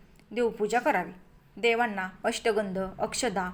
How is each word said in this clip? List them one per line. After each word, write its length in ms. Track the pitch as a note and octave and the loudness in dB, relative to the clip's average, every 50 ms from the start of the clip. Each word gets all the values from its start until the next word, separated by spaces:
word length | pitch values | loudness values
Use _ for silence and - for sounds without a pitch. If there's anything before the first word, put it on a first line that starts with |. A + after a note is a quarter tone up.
| - - - - - - | -20 -20 -20 -20 -18 -8
देवपूजा 480 | G#3+ A3 A#3+ A3+ - - G#3 G3+ G#3+ B3 | -2 0 0 0 0 0 0 0 2 2
करावी. 320 | B3 D#4 B3+ F#3 F3 F3+ F#3 - - - - - _ - - G3+ | 2 4 2 2 0 -4 -8 -16 -20 -20 -20 -20 _ -20 -6 0
देवांना 520 | G3 A#3 A#3 A3+ A#3+ A3+ G3+ G3 F#3 F#3+ - - - | 2 2 4 4 2 0 0 -4 -6 -6 -6 -4 -2
अष्टगंध, 560 | A3 A#3 - - A#3+ G#3 G#3 G#3+ G3 F#3 F#3 F#3+ F#3+ F#3 - | -2 -2 0 2 2 2 2 0 -2 -2 -4 -4 -4 -4 -4
अक्षदा, 520 | G#3 - - - - A#3+ F#3 G3 F#3 F3+ | -4 -4 -2 -2 -2 -2 0 -2 -2 -4